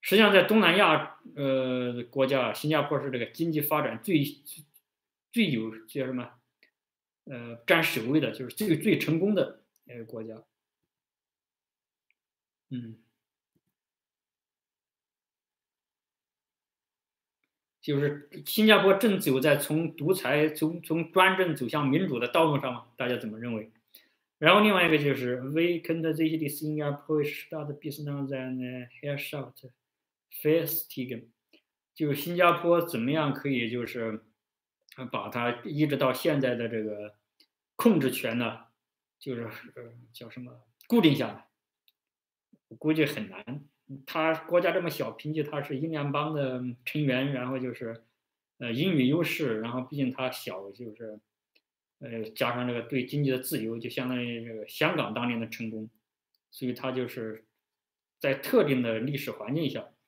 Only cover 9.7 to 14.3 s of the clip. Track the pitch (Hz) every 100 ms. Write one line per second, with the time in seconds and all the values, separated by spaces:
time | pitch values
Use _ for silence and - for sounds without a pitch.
9.7 | _ _ 123 113 117 110 110 _ _ _
10.7 | _ _ _ _ _ _ _ _ _ _
11.7 | _ _ _ _ _ _ _ _ _ _
12.7 | 127 117 110 _ _ _ _ _ _ _
13.7 | _ _ _ _ _ _